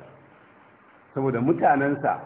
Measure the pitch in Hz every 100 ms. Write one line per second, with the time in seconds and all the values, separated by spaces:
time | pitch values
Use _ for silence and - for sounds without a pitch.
0 | - - - - - - - _ - -
1 | _ 139 135 117 131 170 180 143 143 143
2 | 123 85